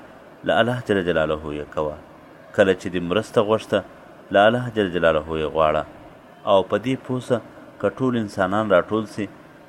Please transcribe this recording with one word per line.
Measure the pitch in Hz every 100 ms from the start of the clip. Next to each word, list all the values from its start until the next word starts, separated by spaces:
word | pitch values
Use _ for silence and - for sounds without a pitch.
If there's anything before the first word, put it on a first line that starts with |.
| - - - -
له | - 82
الله | 113 123 -
جل | 98
جلاله | 87 82 78 78
یې | 78 73 73
کوه. | - 76 73 - - - - -
کله | - 95
چې | 92 98
دې | 87
مرسته | 87 92 - -
غوښته، | 104 110 - 104 - - - - -
له | 98 104
الله | 120 123
جل | 110 98
جلاله | 87 82 78 78
یې | 80 76
غواړه. | 76 78 78 76 - - - - -
او | - 98
په | 92 104
دې | 120 131
پوه | - 127
سه، | - 117 - - - -
که | 101
ټول | - 131 120
انسانان | 104 - 92 104 110
راټول | 92 - 107 107
سي | - 98 - - -